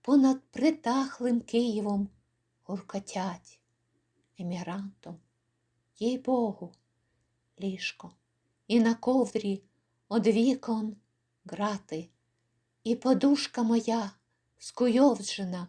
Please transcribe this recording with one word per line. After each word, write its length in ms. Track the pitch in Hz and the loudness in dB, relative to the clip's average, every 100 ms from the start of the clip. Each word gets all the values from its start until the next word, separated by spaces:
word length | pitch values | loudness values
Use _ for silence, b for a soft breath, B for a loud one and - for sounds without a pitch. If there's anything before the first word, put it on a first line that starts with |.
понад 420 | - 277 262 262 | 4 6 6 2
притахлим 960 | _ - 294 311 226 262 269 - 247 240 | _ 0 0 2 -2 0 -2 -4 -2 -2
Києвом 680 | - 233 240 214 208 202 202 _ _ _ _ _ | 0 0 0 -2 -2 -2 -4 _ _ _ _ _
гуркотять 960 | - 202 - 196 196 190 185 180 - _ _ _ _ _ _ _ _ - | -10 -10 -8 -10 -8 -6 -6 -8 -16 _ _ _ _ _ _ _ _ -12
емігрантом. 840 | 175 175 175 190 196 - 170 170 _ _ _ _ _ _ _ _ | -8 -8 -8 -10 -12 -14 -18 -18 _ _ _ _ _ _ _ _
Їй-богу, 760 | 226 254 254 254 220 196 175 _ _ _ _ _ _ _ _ _ | -4 -2 -2 0 0 -4 -14 _ _ _ _ _ _ _ _ _
ліжко, 520 | 196 185 - - 175 _ _ _ _ _ - | -8 -6 -10 -12 -20 _ _ _ _ _ 0
і 120 | 233 | 2
на 160 | 226 233 | 4 2
ковдрі 680 | - 262 226 220 202 196 _ _ _ _ _ | 0 2 2 -2 -4 -6 _ _ _ _ _
од 200 | 226 226 | 2 4
вікон 680 | 214 247 262 - 220 214 - _ _ _ _ 185 | 4 4 0 -2 -4 -4 -10 _ _ _ _ -16
грати, 640 | 175 208 202 _ 160 170 _ _ _ _ _ _ _ | -6 -4 -4 _ -12 -12 _ _ _ _ _ _ _
і 120 | 220 233 | -4 -2
подушка 680 | 254 269 277 285 - - | 2 4 4 2 0 -2
моя 480 | 226 233 226 226 202 - _ _ _ _ | 0 0 2 -2 -4 -10 _ _ _ _
скуйовджена 1120 | - - 247 233 277 208 202 - 185 180 | -18 -2 2 6 4 4 -6 -8 -6 -8